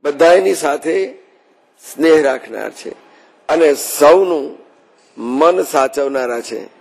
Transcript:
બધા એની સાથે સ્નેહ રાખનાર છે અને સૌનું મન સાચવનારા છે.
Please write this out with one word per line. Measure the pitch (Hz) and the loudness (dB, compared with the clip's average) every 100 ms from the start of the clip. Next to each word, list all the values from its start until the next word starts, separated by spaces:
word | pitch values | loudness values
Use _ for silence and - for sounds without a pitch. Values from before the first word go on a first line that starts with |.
બધા | 147 143 165 | -6 2 4
એની | 180 190 170 | 4 2 -2
સાથે | 151 147 160 185 190 - _ _ _ _ _ _ - | -4 -4 -4 -4 -6 -10 _ _ _ _ _ _ -20
સ્નેહ | - 160 156 | -2 2 4
રાખનાર | 139 131 - 107 107 | 2 -4 -10 -12 -12
છે | - - - _ _ _ _ - | -14 -18 -18 _ _ _ _ -4
અને | 160 160 139 | 2 2 2
સૌનું | - - 147 180 185 160 139 - _ _ _ _ _ - | -4 2 6 6 4 -2 -6 -14 _ _ _ _ _ -14
મન | 117 131 160 180 | -8 0 2 2
સાચવનારા | 160 147 131 143 139 135 123 120 | -2 -2 -2 -2 -4 -4 -6 -6
છે. | 113 117 98 _ | -8 -14 -14 _